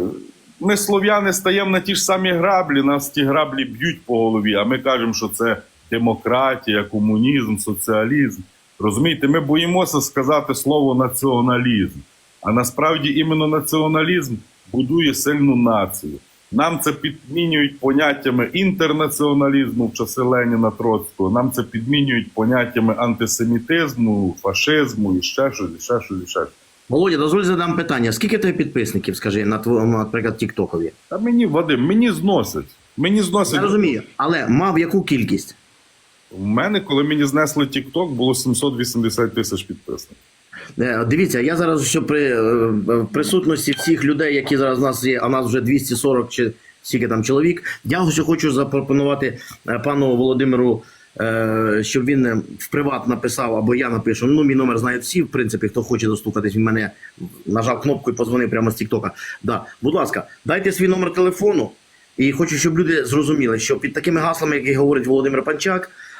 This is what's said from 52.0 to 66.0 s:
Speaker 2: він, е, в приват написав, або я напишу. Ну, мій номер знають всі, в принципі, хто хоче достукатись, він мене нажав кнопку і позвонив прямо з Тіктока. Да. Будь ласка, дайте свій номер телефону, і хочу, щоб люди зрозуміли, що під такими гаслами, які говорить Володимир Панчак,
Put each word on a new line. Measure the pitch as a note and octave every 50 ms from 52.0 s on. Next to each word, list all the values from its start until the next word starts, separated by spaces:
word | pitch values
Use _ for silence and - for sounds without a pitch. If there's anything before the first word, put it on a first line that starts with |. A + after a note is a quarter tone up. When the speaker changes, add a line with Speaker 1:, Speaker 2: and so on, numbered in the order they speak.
| B2
Speaker 2:
він, | C3+ C#3+ C3+ B2+
е, | A#2+ A2+ A2 - - - -
в | -
приват | - - C#3+ C#3+ C#3+ C3+ A#2 G#2+
написав, | A#2+ A#2+ G#2+ - B2 A#2+ C#3 B2+ A#2 A2+
або | A2 G#2+ A#2+ B2
я | B2+ C3+ A#2+
напишу. | A#2 G#2+ - A#2 A2 - A#2+
Ну, | C3 D3 D#3 D3+
мій | C#3 C3+
номер | C3+ C3 B2 A#2
знають | A2+ A#2 B2 B2 B2 B2
всі, | - - F3+
в | D3+
принципі, | - - C3+ A#2+ A2 G#2+ G2 A2
хто | G2+ - A#2+ A2+
хоче | - B2+ A2 A#2
достукатись, | G#2+ G#2+ G2 - A2 G2 G#2+ G#2 G#2 G2
він | A2 A2+
мене | A2+ A2 A2 G#2+ G2 - - - - - - - - - - -
нажав | - G2+ A2+ - B2+ A#2+ -
кнопку | - C#3+ C#3 A#2+ - B2
і | -
позвонив | - A#2+ A2+ A#2+ B2 A#2+ G2+
прямо | G#2+ A2+ A2 A2
з | A2
Тіктока. | - A2 A2 A#2+ G#2 G2 F#2+ - - - - - - -
Да. | - A#2 - - - - -
Будь | A#2 C#3 D#3+
ласка, | F#3 C#3 - - F#2+ - - - - _
дайте | - D#3+ G3 F#3 F#3+
свій | F#3 F3+ F#3
номер | F#3 F#3 F#3 F#3 E3+ -
телефону, | F3+ F3+ F#3 F#3 - G3+ G#3 G3 D3+ A2+ G2 - _ _ _ _ _ _ _ _
і | - C3 C#3
хочу, | C#3 C#3 E3+ D#3+ D#3
щоб | C3+ D#3+ F3 D#3+ E3
люди | F3+ D3+ E3 D3+ B2+
зрозуміли, | A#2+ C3 D3+ C#3+ C#3+ D#3 D3 C3 A2+ A2+ A2
що | - - C3+ -
під | - C3 -
такими | D#3 D#3+ F3+ E3 D#3+
гаслами, | D#3 E3 E3 - D#3+ D#3 D3
які | C#3 B2 C3+ C#3
говорить | C3+ C#3+ C#3+ C#3+ C3 A#2+
Володимир | B2+ C3+ C3+ C3+ C#3 C3+ C3 C3
Панчак, | D#3 D3+ C#3+ - G3 F#3 F#3 F3+ - - -